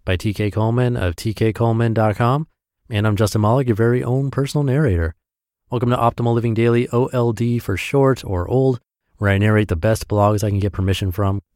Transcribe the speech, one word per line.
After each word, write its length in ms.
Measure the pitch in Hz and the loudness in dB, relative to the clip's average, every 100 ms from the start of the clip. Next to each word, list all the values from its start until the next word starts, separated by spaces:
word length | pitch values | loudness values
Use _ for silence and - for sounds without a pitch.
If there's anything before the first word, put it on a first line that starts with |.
by 120 | - 90 | -4 -2
T 180 | 113 | -2
K 160 | 98 104 | -2 -2
Coleman 460 | 107 110 120 123 120 | 0 0 2 0 0
of 180 | 92 | -4
T 180 | 87 - | -4 -6
K 200 | 104 113 | -2 -2
Coleman 420 | 107 117 113 117 | 0 0 2 0
dot 220 | 110 110 101 | 2 0 2
com, 320 | 120 139 160 _ _ _ - | 0 0 -4 _ _ _ -6
and 160 | 107 107 | -2 0
I'm 80 | |
Justin 280 | 104 110 110 | 2 0 2
Malik, 260 | 104 123 127 | 2 2 0
your 80 | 104 | 2
very 260 | 117 123 | 2 0
own 300 | 131 127 139 | 0 -2 -2
personal 320 | 131 139 151 | -4 -2 -2
narrator. 500 | 143 131 151 87 80 - _ _ _ _ _ | 0 0 2 0 -2 -6 _ _ _ _ _
Welcome 200 | 127 123 | -2 0
to 60 | 123 | 2
Optimal 380 | 117 - 117 | 0 0 0
Living 200 | 117 117 | 0 0
Daily, 340 | 113 117 117 123 | 2 2 2 0
O 140 | 120 131 | 0 0
L 200 | 127 120 | 0 -2
D 280 | 113 120 120 | 0 -2 -2
for 160 | - 90 | -4 -6
short, 480 | - 139 135 127 | -2 2 2 0
or 240 | - 92 85 | -2 -6 -2
old, 320 | 127 135 123 - _ _ _ | 0 2 0 -6 _ _ _
where 120 | 101 | 0
I 80 | 98 | 2
narrate 300 | 104 107 107 | 4 2 2
the 80 | 92 | 0
best 320 | 110 110 - | 0 0 -2
blogs 340 | 104 104 107 | 0 2 2
I 80 | 107 | 0
can 80 | 98 | 0
get 140 | 101 | -2
permission 400 | - 95 95 98 | -2 -2 0 -2
from, 280 | 87 98 98 - | -2 -2 -2 -8